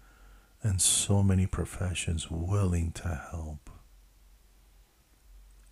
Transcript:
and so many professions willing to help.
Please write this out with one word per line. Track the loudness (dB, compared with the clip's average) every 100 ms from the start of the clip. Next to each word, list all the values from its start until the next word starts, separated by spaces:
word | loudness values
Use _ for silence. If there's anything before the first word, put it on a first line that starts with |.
| -20 -20 -20 -20 _ _
and | -2 2
so | 2 2 4 4
many | 6 4 2
professions | 0 -6 -4 -4 -2 -2 -4 -4
willing | -6 -2 0 2 2 0
to | -4 -6 -6 -8
help. | -10 -10 -12 -16 -20 -20 -20 -20 _ -20 -20 _ _ _ -20 _ _ _ _ -20 -20 -20 -20 -20